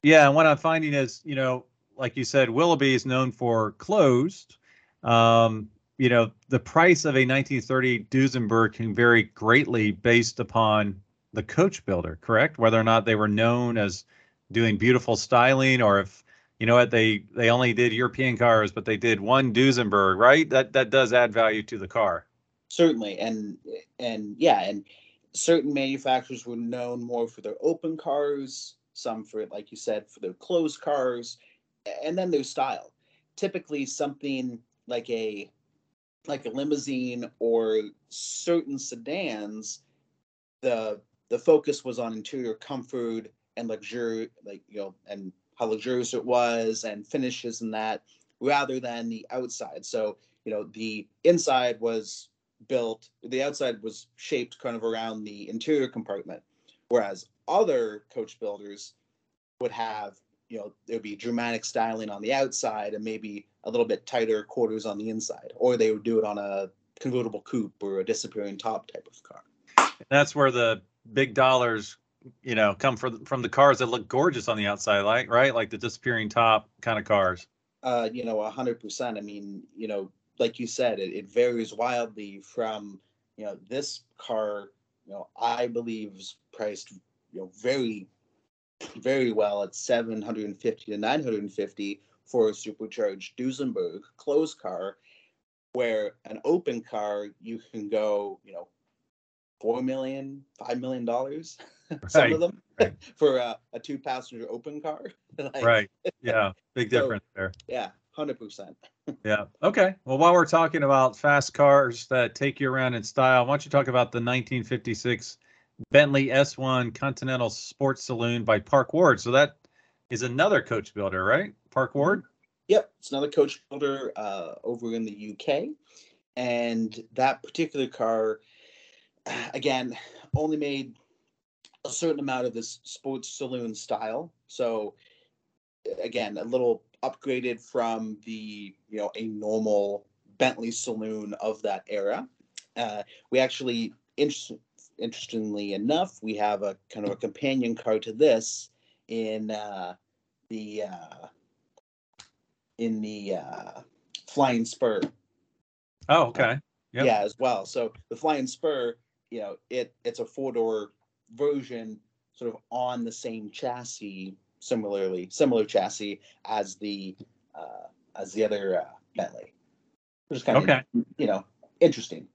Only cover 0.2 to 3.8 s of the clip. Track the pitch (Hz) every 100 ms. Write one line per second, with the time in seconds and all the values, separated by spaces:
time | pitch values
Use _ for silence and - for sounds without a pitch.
0.2 | 143 147 160 143 165 160 156 143 127 -
1.2 | 156 135 131 127 _ _ _ - 135 -
2.2 | 120 139 123 117 170 151 135 127 135 127
3.2 | 131 - 120 113 110 -